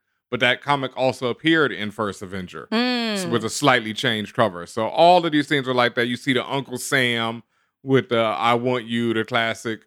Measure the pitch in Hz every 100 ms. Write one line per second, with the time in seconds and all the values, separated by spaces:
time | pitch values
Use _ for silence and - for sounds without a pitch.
0 | _ _ - 120 123 123 139 139 131 -
1 | 131 - 123 113 160 165 135 90 104 117
2 | 104 92 92 95 90 78 - 220 247 240
3 | 226 202 180 117 110 - 143 123 110 104
4 | 127 110 101 - 107 87 87 - 110 -
5 | 170 180 165 151 143 147 127 123 120 123
6 | 120 120 139 120 - 135 120 123 - 143
7 | 123 117 113 117 - _ _ _ 135 131
8 | - 117 113 82 117 120 123 127 113 117
9 | 117 110 110 120 113 110 117 107